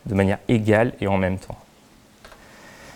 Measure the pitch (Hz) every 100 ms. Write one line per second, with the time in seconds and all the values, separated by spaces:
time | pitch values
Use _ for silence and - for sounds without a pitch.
0 | - 98 98 101 - 120 107 107 120 -
1 | 101 98 92 95 - - - _ _ -
2 | _ _ - - - - - - -